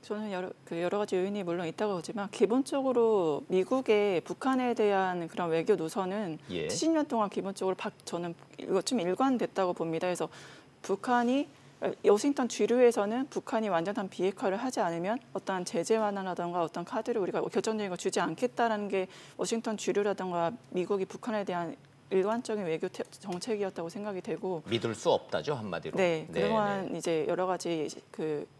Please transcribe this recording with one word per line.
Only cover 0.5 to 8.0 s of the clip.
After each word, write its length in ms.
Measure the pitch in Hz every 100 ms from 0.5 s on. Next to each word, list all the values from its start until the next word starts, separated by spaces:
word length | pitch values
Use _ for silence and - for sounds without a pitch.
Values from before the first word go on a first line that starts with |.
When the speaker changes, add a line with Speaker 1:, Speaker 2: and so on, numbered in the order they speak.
| - -
Speaker 1:
그 160 | 170
여러 160 | 175 202
가지 180 | 208 190
요인이 280 | 185 208
물론 240 | 175 170 165
있다고 280 | - 208 185
보지만, 340 | - 220 196
기본적으로 1120 | - 196 247 269 277 262 247 226 214 165 143 -
미국의 760 | 185 185 262 254 208 208 175
북한에 520 | - - 262 262 247
대한 540 | 240 208 196 190 180 165
그런 220 | - 175
외교 260 | 160 165 196
노선은 640 | 160 214 185 202 196 156 -
Speaker 2:
예. 180 | 90 76
Speaker 1:
칠십 240 | 104 320
년 140 | 320 294
동안 220 | 233 202
기본적으로 460 | - 185 190 185 185
박-, 180 | 208 -